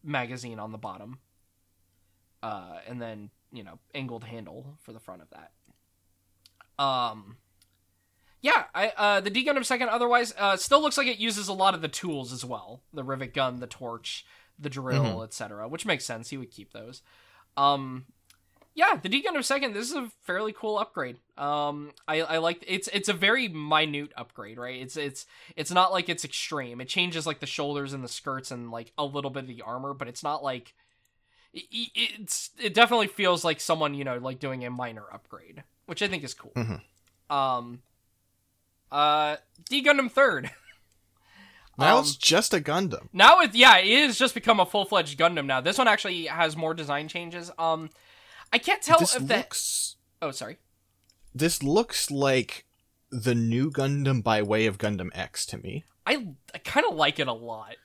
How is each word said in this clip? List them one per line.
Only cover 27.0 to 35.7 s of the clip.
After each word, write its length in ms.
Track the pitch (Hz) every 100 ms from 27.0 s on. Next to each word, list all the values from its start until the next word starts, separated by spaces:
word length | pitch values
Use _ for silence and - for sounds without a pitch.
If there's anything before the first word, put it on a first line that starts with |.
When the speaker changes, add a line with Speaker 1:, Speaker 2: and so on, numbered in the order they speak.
| 180 165 156
Speaker 1:
like, 140 | 147
the 80 | 139
shoulders 460 | - 143 143 139
and 100 | 139
the 40 | 123
skirts 440 | - - 131 131
and, 180 | 123 120
like, 240 | 117 113 -
a 40 |
little 280 | 143 143 139
bit 100 | 131 127
of 20 |
the 160 | 117
armor, 320 | 113 123 139 135
but 120 | 123
it's 140 | 123
not 220 | 151 147
like, 320 | 139 127 - _ _ _ _ _ _ _ _ -
it, 80 | -
it, 180 | 226 233 226 233 214
it's, 300 | 202 - - -
it 140 | 226 196
definitely 320 | 233 233 202
feels 360 | - 190 175
like 160 | 170 151
someone, 360 | - 160 151 143
you 80 |
know, 140 | 135 123
like, 200 | 131 127
doing 240 | 139 131
a 60 | 123
minor 360 | 123 123 110 104
upgrade, 520 | - _ - - - -